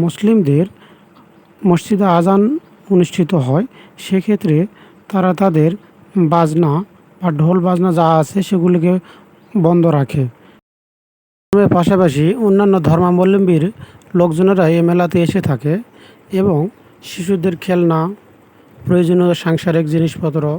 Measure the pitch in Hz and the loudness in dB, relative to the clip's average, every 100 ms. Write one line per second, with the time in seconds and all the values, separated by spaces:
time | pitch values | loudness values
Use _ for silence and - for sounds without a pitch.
0 | 170 - 208 226 151 143 190 - - - | -2 -2 0 0 2 0 0 -6 -20 -20
1 | _ _ _ _ _ - 196 170 - 202 | _ _ _ _ _ -6 0 0 0 -2
2 | 196 170 175 196 214 311 _ _ - 190 | 2 2 2 2 0 -2 _ _ -2 0
3 | 175 - 156 175 127 139 240 - - - | 0 -2 -2 0 0 -2 -4 -10 -20 -18
4 | - 190 185 208 185 151 196 - - - | -4 -4 -2 -2 0 0 -2 -8 -20 -20
5 | - 196 185 175 196 160 156 202 - _ | -6 -2 0 0 0 2 0 -2 -14 _
6 | - 196 160 165 160 160 165 151 208 - | -8 -2 2 2 2 0 0 0 -4 -16
7 | _ - 180 147 156 180 175 180 185 165 | _ -8 -4 0 0 2 0 0 0 2
8 | 165 160 151 196 185 190 175 175 175 180 | 2 2 0 -4 -2 -2 0 0 0 -2
9 | - - - _ _ 208 160 175 170 147 | -6 -20 -20 _ _ -2 2 2 2 0
10 | 135 151 127 - - _ _ _ _ _ | -2 -4 -4 -8 -20 _ _ _ _ _
11 | _ _ _ _ - 202 202 180 175 196 | _ _ _ _ -4 0 2 2 2 2
12 | 180 135 156 247 214 196 202 190 147 165 | 2 0 -2 0 0 2 2 2 2 0
13 | 180 180 185 196 190 165 170 - - - | 2 2 2 2 2 0 -2 -6 -20 -20
14 | - 175 175 156 190 190 160 170 170 175 | -6 0 0 2 0 2 2 2 0 0
15 | 175 180 170 190 175 131 147 180 - - | 0 0 0 -2 -2 -4 -4 -6 -6 -20
16 | - - - 190 190 156 180 - - _ | -20 -20 -8 -2 0 0 -2 -8 -20 _
17 | - - 175 196 180 170 - 180 170 160 | -20 -12 -4 -2 -2 -6 -4 0 0 0
18 | 165 208 _ _ _ _ _ - - 180 | -2 -8 _ _ _ _ _ -14 -2 0
19 | 170 180 180 170 170 160 175 160 156 165 | 2 2 0 0 -2 -2 -2 -2 -2 -2
20 | 160 - 160 151 147 | -2 -4 -6 -4 -4